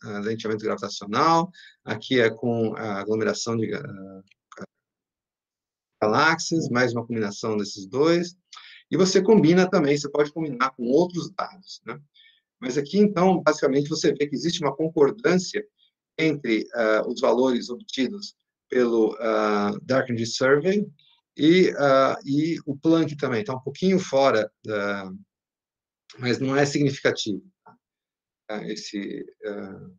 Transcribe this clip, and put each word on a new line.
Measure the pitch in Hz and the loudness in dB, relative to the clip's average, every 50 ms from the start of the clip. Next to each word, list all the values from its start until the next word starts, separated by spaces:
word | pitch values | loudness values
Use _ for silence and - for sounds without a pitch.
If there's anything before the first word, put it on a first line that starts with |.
| - | -12
ah, | 110 104 104 | -10 -8 -6
lenteamento | 101 110 113 113 - 107 110 107 107 | -4 -6 -6 -4 -4 -4 -4 -4 -4
gravitacional, | 107 104 98 101 101 - - 101 101 104 127 151 165 165 165 170 180 - - - - _ _ - | -4 -4 -4 -6 -10 -10 -10 -10 -4 -2 2 2 4 4 2 2 0 -6 -16 -20 -20 _ _ -10
aqui | - 110 110 - - 131 123 | -10 -10 -8 -4 0 2 4
é | 113 110 | 4 2
com | 113 - - 120 117 117 113 110 107 | 2 0 -4 -2 0 0 0 -2 -2
a | - 113 107 101 98 | -4 -6 -6 -6 -4
aglomeração | 101 104 110 110 110 101 101 - - 120 117 | -4 -2 -2 0 0 0 -2 -2 -4 -4 -2
de, | 113 110 98 104 | -2 -2 -4 -4
ah, | 98 - 104 101 98 95 95 95 95 95 _ _ _ _ _ - - 101 - _ _ _ _ _ _ _ _ _ _ _ _ _ _ _ _ _ _ _ _ _ _ _ _ _ - 107 | -6 -8 -10 -14 -14 -16 -16 -18 -20 -20 _ _ _ _ _ -18 -18 -18 -18 _ _ _ _ _ _ _ _ _ _ _ _ _ _ _ _ _ _ _ _ _ _ _ _ _ -4 -2
galáxias, | 107 110 131 151 160 170 165 - - 170 160 151 - | 0 2 2 2 2 2 0 -2 -4 -4 -4 -2 -2
mais | 120 123 127 120 | 0 0 0 0
uma | 113 120 113 | 0 -4 -6
combinação | 117 120 113 107 101 101 - - 113 107 | -4 -4 -4 -4 -4 -6 -6 -4 -4 -2
desses | 104 101 - - 104 98 | -2 -4 -6 -8 -14 -12
dois, | 98 107 127 147 165 170 175 180 180 - _ _ _ - - - - - - _ - | -6 -2 0 2 2 2 2 0 -4 -10 _ _ _ -20 -20 -20 -20 -20 -20 _ -4
e | - | 0
você | 151 190 185 - 202 | 2 2 4 4 2
combina | 190 - 226 202 143 156 175 185 180 | 6 6 6 6 8 6 6 6 4
também, | 180 - 180 160 139 147 | 4 4 2 2 2 0
você | 147 - 143 | 0 -2 -4
pode | - 147 151 147 | 0 0 -2 0
combinar | - 165 160 151 127 120 135 135 | -2 -6 -6 -6 -2 -2 -2 -2
com | - - 120 | -2 -4 -2
outros | 117 135 156 180 180 180 170 - 107 | 2 2 2 2 2 -2 -8 -8 -8
dados, | 98 - - - - - - - - - - | -6 -8 -8 -8 -8 -16 -20 -20 -20 -18 -14
né? | - 123 147 - _ _ _ _ _ _ _ _ _ _ - | -14 -16 -16 -16 _ _ _ _ _ _ _ _ _ _ -12
Mas | - 127 127 | -8 -4 -4
aqui, | 147 143 - - 196 | -4 -4 -2 2 4
então, | 208 - - 170 180 190 185 156 | 4 4 4 4 4 4 4 4
basicamente, | 139 156 151 - - 139 131 143 143 143 | 2 0 0 2 2 2 2 2 0 0
você | 156 151 - 156 135 | -2 0 0 0 0
vê | 135 147 | 0 -2
que | 147 139 | -4 -4
existe | 117 113 165 165 - | -4 -4 -2 -4 -2
uma | 156 139 - | -4 -4 -2
concordância | - 156 160 - 165 143 135 110 110 123 156 180 180 185 - - 208 - _ _ _ _ _ _ _ _ _ _ | -2 -4 -2 2 2 2 2 2 0 0 2 2 2 0 -2 -8 -8 -8 _ _ _ _ _ _ _ _ _ _
entre, | - 156 156 143 143 - 113 110 107 104 - - | -2 0 0 0 -2 -2 0 0 0 -2 -4 -4
ah, | 120 113 107 110 107 - | -2 0 2 2 2 0
os | 123 123 - | -2 -4 -2
valores | 127 120 113 120 131 131 123 113 101 - | 0 2 2 4 2 2 2 0 -4 -6
obtidos | 120 110 - - - 131 131 110 101 101 101 - - _ _ _ _ _ _ - | -12 -14 -14 -10 -4 -4 -4 -2 -4 -8 -14 -16 -18 _ _ _ _ _ _ -4
pelo, | - 127 123 120 117 113 110 - - - | 0 2 2 2 4 2 2 2 0 -2
ah, | 117 110 110 107 107 107 104 104 104 101 104 104 | -2 -2 0 0 0 0 0 0 0 -2 -2 -4
Dark | - - 127 135 - - | -4 -2 0 0 0 -2
Energy | 120 113 117 | -4 -4 -4
Survey | 117 - - 135 131 139 147 147 185 196 208 196 - - _ _ _ _ _ _ _ _ | -4 -4 0 2 2 2 2 2 2 0 0 -2 -4 -10 _ _ _ _ _ _ _ _
e, | - 139 156 175 190 180 - - | 2 4 6 6 6 6 4 2
ah, | - 151 139 135 135 135 131 - - - | 2 2 4 6 6 4 4 0 -2 -4
e | 127 135 147 156 170 160 147 - | -2 0 0 0 0 -2 -4 -6
o | 147 139 | -8 -8
Planck | - - 165 165 165 160 147 147 | -2 2 2 4 4 2 0 -4
também, | - 151 127 120 110 104 | -4 -4 -2 -2 -2 -4
tá | - 131 | -4 -8
um | 127 | -8
pouquinho | - 139 143 - 185 190 190 180 | -8 -10 -8 -2 0 2 2 2
fora | - - 135 135 135 135 117 107 107 - _ _ - | 0 0 2 2 4 4 4 2 0 -2 _ _ -8
da, | 110 107 104 101 101 101 101 95 95 95 98 98 _ _ _ _ _ _ _ _ _ _ _ _ _ _ _ _ _ - - | -6 -4 -2 -2 -2 -4 -4 -6 -10 -12 -16 -18 _ _ _ _ _ _ _ _ _ _ _ _ _ _ _ _ _ -14 -6
mas | 127 123 117 - | -2 -2 -2 0
não | 135 131 135 | 0 0 2
é | 143 143 | 2 2
significativo, | 143 - 147 143 135 139 - - 127 - - - 113 98 - - - _ _ _ | 2 2 0 0 0 0 0 0 -2 0 -2 -4 -6 -6 -8 -8 -16 _ _ _
tá? | - - _ _ _ _ _ _ _ _ _ _ _ _ _ _ - | -20 -20 _ _ _ _ _ _ _ _ _ _ _ _ _ _ -10
Ah, | 107 104 113 | -10 -10 -8
esse, | 113 110 107 - - - 101 98 92 - - - - - _ 107 | -8 -10 -10 -10 -10 -8 -8 -8 -8 -10 -10 -12 -14 -16 _ -10
ah, | 104 104 101 101 95 95 95 98 - - | -10 -8 -8 -10 -12 -14 -16 -18 -20 -20